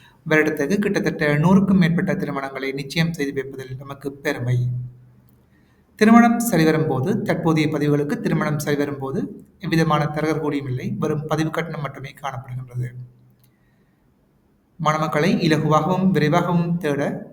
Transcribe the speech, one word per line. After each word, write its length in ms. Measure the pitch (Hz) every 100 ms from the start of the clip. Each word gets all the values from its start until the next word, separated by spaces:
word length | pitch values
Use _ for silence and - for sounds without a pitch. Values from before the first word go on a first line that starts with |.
| - _ 156
வருடத்துக்கு 460 | 156 151 151 143 202
கிட்டத்தட்ட 400 | 202 180 147 - 151 147
நூறுக்கும் 380 | 170 190 196 190
மேற்பட்ட 320 | 165 165 147 147
திருமணங்களை 480 | 147 139 135 139 135 139
நிச்சயம் 340 | 143 165 165 160
செய்து 160 | 139
வைப்பதில் 420 | 135 135 131 127 131
நமக்கு 260 | 139 139 143 -
பெருமை. 320 | 151 131 123 123 123 - - - - _ _ _ _ _ _ _ _ -
திருமணம் 400 | 214 233 240 202 -
சரிவரும் 400 | 165 156 156 147
போது, 200 | 131 185 - -
தற்போதைய 400 | 165 165 160 151
பதிவுகளுக்கு 420 | 151 147 143 143 -
திருமணம் 340 | - 156 151 147
சரிவரும் 340 | 151 143 143 135
போது 180 | 135 180 285 - - _
எவ்விதமான 420 | 170 165 160 147 147
தரகர் 340 | 156 156 151
கூலியும் 260 | 147 139 127
இல்லை, 160 | 123 - -
வெறும் 200 | 156 151 147
பதிவு 240 | 151 156
கட்டணம் 340 | 165 160 151 135
மட்டுமே 240 | 127 135 -
காணப்படுகின்றது. 680 | 139 127 - 127 123 123 120 - - _ _ _ _ _ _ _ _ _ _ _ _ _ _ _ _ - 151
மணமக்களை 440 | 156 156 151 175 - 160
இலகுவாகவும் 600 | 151 151 151 170 185 190 190
விரைவாகவும் 580 | 151 170 180 175 170 170
தேட 160 | 147 139 151 - -